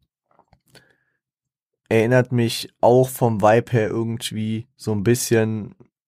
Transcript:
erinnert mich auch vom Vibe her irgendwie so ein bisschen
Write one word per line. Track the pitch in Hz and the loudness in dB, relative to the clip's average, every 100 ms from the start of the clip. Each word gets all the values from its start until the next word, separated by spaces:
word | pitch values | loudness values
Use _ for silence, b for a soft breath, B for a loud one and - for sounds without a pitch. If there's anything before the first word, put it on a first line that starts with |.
| _ _ _ _ _ _ _ b b b b b b _ _ _ _ _ - | _ _ _ _ _ _ _ b b b b b b _ _ _ _ _ -2
erinnert | 110 113 127 123 | 0 4 2 2
mich | 123 117 - - _ | 0 -2 -4 -12 _
auch | 113 123 127 | 4 4 2
vom | - 120 107 | 0 -2 2
Vibe | 107 117 120 | 4 4 2
her | 123 107 | -2 -2
irgendwie | 110 117 113 - 107 107 110 - _ | -4 -6 -8 -10 -8 -6 -8 -10 _
so | - | -6
ein | 107 | -2
bisschen | 98 120 - 113 110 110 98 _ _ _ | 0 0 0 0 0 -4 -10 _ _ _